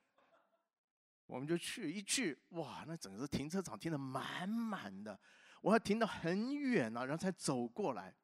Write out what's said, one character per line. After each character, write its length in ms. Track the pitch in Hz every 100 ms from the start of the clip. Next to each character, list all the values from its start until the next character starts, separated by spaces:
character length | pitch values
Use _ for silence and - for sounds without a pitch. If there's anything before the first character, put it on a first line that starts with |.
| _ _ _ _ _ _ _ _ _ _ _ _ -
我 140 | 120
们 80 | 143
就 100 | 170
去， 340 | - - 165
一 100 | 196
去， 360 | 196 - 202 - -
哇， 360 | 165 143 - -
那 80 | 104
整 160 | 98
个 160 | 98 143
停 220 | 117 147
车 120 | 190
场 160 | 175 107
停 140 | 165
得 60 | 147
满 500 | 135 127 - - 185
满 560 | 226 226 190 101 98
的， 160 | - 95 - - - -
我 100 | 160
还 80 | 220
停 200 | - 220
得 60 | 208
很 500 | - 165 190 240 294
远 400 | 277 214 113 120
啊， 80 |
然 80 | 127
后 60 | 165
才 140 | 190
走 360 | 180 - 127 120
过 260 | - 185
来。 220 | 107 92 -